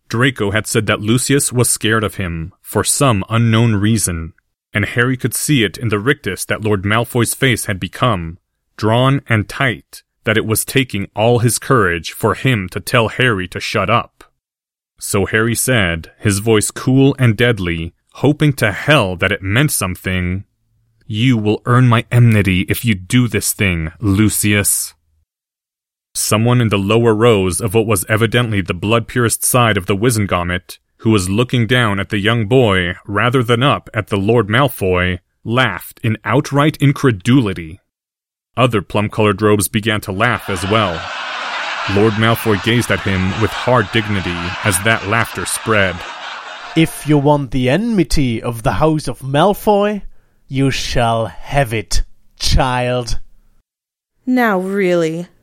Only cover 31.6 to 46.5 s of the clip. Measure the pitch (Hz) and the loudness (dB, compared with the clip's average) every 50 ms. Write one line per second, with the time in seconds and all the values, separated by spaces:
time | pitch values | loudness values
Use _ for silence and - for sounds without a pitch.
31.6 | 113 101 123 127 120 107 101 101 95 - 113 104 95 107 117 120 107 98 127 135 | 0 2 2 2 2 0 0 -2 -4 -4 -4 -2 0 0 0 0 0 2 4 4
32.6 | 123 107 95 92 90 87 90 - - - 101 101 113 123 120 135 117 113 120 117 | 4 4 4 2 0 -2 -4 -8 -8 -6 -2 0 0 2 2 0 2 2 0 2
33.6 | 127 143 113 90 - - - 110 98 - 110 98 95 104 117 123 107 95 107 123 | 2 0 0 -2 -4 -6 -6 -6 -4 -2 -2 -2 0 2 2 2 2 2 2 2
34.6 | 147 135 - - 101 92 90 90 90 90 90 87 _ _ _ _ - 110 113 127 | 0 0 -2 -2 -2 0 0 0 0 0 -2 -4 _ _ _ _ -8 -4 0 0
35.6 | 131 113 90 85 - - - - - 117 113 - - 104 110 143 151 - 139 139 | 0 0 -2 -6 -12 -16 -14 -6 -4 -2 -2 -2 -2 0 0 0 0 0 0 2
36.6 | 143 156 - - 143 135 127 - - 135 113 92 - 120 127 143 117 101 92 87 | 2 2 2 2 2 2 2 2 2 0 0 0 0 2 2 2 2 0 -4 -6
37.6 | 82 78 - - _ _ _ _ _ _ _ _ _ _ _ _ _ _ - 113 | -10 -12 -14 -18 _ _ _ _ _ _ _ _ _ _ _ _ _ _ -2 0
38.6 | 127 127 113 101 85 - - 110 104 107 - - 107 104 101 92 107 104 107 104 | 0 2 2 0 -2 -2 -2 -2 -2 -2 0 0 2 2 2 2 2 2 2 2
39.6 | 98 - - 110 101 113 107 104 - - 95 95 113 123 110 95 - - 98 87 | 0 0 -2 -2 -2 0 -2 -2 -4 -6 -4 0 0 0 0 -2 -4 -6 -6 -4
40.6 | 95 95 107 113 107 92 85 80 85 - - - - - - - - - - - | -2 0 0 2 0 0 -2 -6 -8 -10 -10 -10 -10 -10 -10 -10 -10 -8 -8 -8
41.6 | - - - - - - 98 101 107 113 107 107 113 113 117 - - 113 104 92 | -8 -8 -8 -8 -6 -2 0 2 2 2 2 2 0 0 0 0 0 -2 -2 0
42.6 | - 110 117 123 110 - 104 92 - 104 95 92 92 92 98 110 110 95 - - | 0 0 0 0 0 0 -2 -2 -2 -2 -2 0 0 -2 -2 -2 -2 -4 -4 -4
43.6 | - 120 127 123 104 90 - 113 101 104 104 95 82 87 87 85 85 90 90 - | -2 0 2 2 0 0 -2 -4 -2 -2 -4 -4 -4 -4 -6 -6 -6 -8 -8 -4
44.6 | - 113 95 90 98 113 113 - - 98 107 117 113 - - 101 90 - - - | -2 -2 -2 0 0 0 0 0 0 -2 0 0 0 -2 -4 -8 -8 -6 -8 -6
45.6 | - 113 110 104 98 92 87 87 - - - - - - - - - - | -2 0 2 2 2 2 0 -6 -10 -14 -14 -14 -14 -14 -14 -14 -16 -16